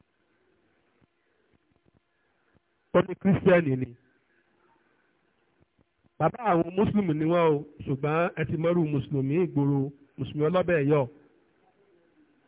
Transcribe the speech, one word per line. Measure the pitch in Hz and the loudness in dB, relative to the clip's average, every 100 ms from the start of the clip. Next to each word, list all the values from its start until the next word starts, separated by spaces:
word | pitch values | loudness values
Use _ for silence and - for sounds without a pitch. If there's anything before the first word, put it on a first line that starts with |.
| _ _ _ _ _ _ _ _ _ _ _ _ _ _ _ _ _ _ _ _ _ _ _ _ _ _ _ _ _ | _ _ _ _ _ _ _ _ _ _ _ _ _ _ _ _ _ _ _ _ _ _ _ _ _ _ _ _ _
Ó | 175 | 0
ní | 180 | 0
Christian | 175 196 147 190 175 151 | -2 0 2 4 4 2
ni. | 131 123 120 _ _ _ _ _ _ _ _ _ _ _ _ _ _ _ _ _ _ _ _ _ - | -2 -4 -12 _ _ _ _ _ _ _ _ _ _ _ _ _ _ _ _ _ _ _ _ _ -2
Bàbá | 156 - | -2 -2
àwọn | 220 170 170 | 0 0 0
Mùsùlùmí | 185 214 208 185 | 0 0 2 0
ni | 151 | 0
wọ́n | 156 175 165 | 0 2 2
o, | 147 147 - | 2 -4 -14
ṣùgbọ́n | - 135 147 160 175 | -6 -4 -2 -2 -2
ẹ | - | -4
ti | 156 156 | -6 -2
mọ́rú | 165 175 | 0 0
Mùsùlùmí | 156 147 - 139 135 165 | 0 -2 -4 -4 -2 -2
ìgboro, | 170 147 143 139 139 - _ | -2 0 0 0 -2 -8 _
Mùsùlùmí | - 127 147 151 | -12 -10 -2 0
ọlọ́bẹ̀ | 180 175 165 139 | 0 0 0 2
yọ. | 151 123 - _ _ _ _ _ _ _ _ _ _ _ _ | 0 0 -8 _ _ _ _ _ _ _ _ _ _ _ _